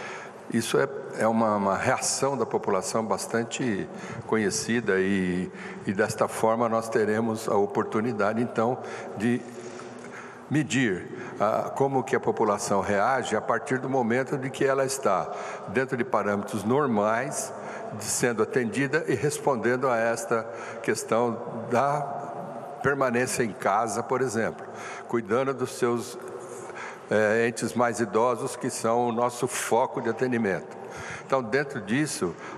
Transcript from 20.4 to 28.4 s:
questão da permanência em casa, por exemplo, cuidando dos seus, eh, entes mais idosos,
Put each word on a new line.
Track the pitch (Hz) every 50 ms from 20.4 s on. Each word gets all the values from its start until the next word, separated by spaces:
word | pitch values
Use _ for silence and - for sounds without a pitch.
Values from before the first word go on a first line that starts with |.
| 110 - - - - - - - -
questão | - - - - - 113 113 123 120 113 - - - - 117 113 120
da | 120 117 135 143 143 147 147 - - - - - - - - - - - - - - -
permanência | - 135 143 139 135 127 117 120 127 127 - 135 123
em | 107
casa, | 92 - - 104 98 107 117 117 104 117
por | 117 - 131 127
exemplo, | 131 127 107 113 107 87 - - - - - - - - - - - -
cuidando | - 117 110 95 110 127 135 135 131
dos | 117 127 123 - -
seus, | 127 120 120 117 107 - - - - - - - - - - - - - - - - - - - - -
eh, | 101 107 110 104 107 117 117 120
entes | 120 - 120 110 -
mais | 117 123 120 110 110
idosos, | 120 101 95 107 117 127 120 110